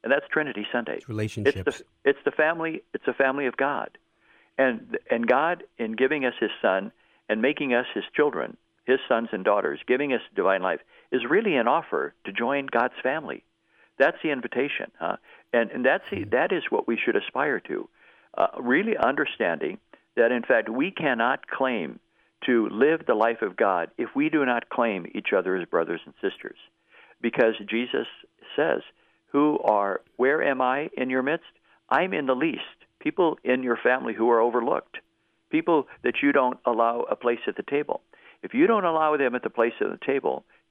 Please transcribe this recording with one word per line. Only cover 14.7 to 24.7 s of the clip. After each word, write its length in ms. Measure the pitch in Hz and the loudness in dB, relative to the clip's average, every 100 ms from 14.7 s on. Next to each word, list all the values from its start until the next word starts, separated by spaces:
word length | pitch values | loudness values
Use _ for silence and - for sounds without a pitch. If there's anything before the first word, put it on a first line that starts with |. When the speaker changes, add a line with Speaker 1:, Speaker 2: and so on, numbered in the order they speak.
| - - - | -4 -8 -6
Speaker 1:
huh? 180 | 85 - _ - _ | -6 -6 _ -20 _
And, 200 | 120 113 | 0 0
and 120 | - | 0
that's 200 | 127 175 - | 0 0 -2
the, 60 | 202 | -8
Speaker 2:
Mm-hmm. 120 | 101 | -2
Speaker 1:
that 220 | 120 160 | 0 2
is 120 | 175 - | -2 -2
what 180 | 107 - | -2 0
we 120 | 110 | 0
should 120 | - 101 | 0 0
aspire 440 | - 127 147 120 | -2 -2 -2 -2
to, 280 | - - - _ _ _ _ - | -4 -8 -8 _ _ _ _ 0
uh, 100 | - - | 0 0
really 360 | 123 139 220 - | 0 2 2 2
understanding 840 | 117 143 143 - 92 78 78 98 _ - _ - | 2 2 -2 -2 -2 0 -4 -8 _ -20 _ 2
that, 160 | 117 | 2
in 120 | 123 | 2
fact, 260 | 117 120 110 | 2 2 2
we 220 | 117 139 | -2 -2
cannot 560 | - 156 117 120 139 - | -2 -2 0 0 0 -4
claim 520 | - 131 117 76 - _ _ _ _ - | -4 -2 -2 -6 -10 _ _ _ _ 0
to 240 | 120 107 | 2 2
live 360 | 104 139 160 160 | 2 2 2 0
the 80 | 110 | 2
life 260 | 113 113 | 2 0
of 140 | 104 92 | -4 0
God 340 | 104 90 82 - | 2 2 -2 -6
if 120 | 113 135 | -6 -2
we 140 | 151 | 0
do 160 | 151 131 | 2 0
not 240 | 120 | -2
claim 380 | - | -2